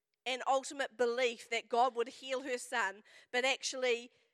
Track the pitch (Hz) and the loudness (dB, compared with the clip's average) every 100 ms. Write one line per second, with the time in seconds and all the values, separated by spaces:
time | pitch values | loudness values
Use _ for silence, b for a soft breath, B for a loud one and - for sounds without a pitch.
0 | _ _ 240 254 - 269 262 285 262 220 | _ _ -6 -2 2 2 0 -4 -4 0
1 | 240 240 247 233 - 226 - 233 262 233 | 0 2 0 0 -6 -6 0 4 4 2
2 | 233 - 262 262 269 247 - 247 196 202 | -4 -4 -4 -4 -2 -6 -4 -2 -2 -4
3 | - B B 247 262 262 - 262 254 233 | -16 B B 0 2 2 -2 0 2 2
4 | 240 b b | -2 b b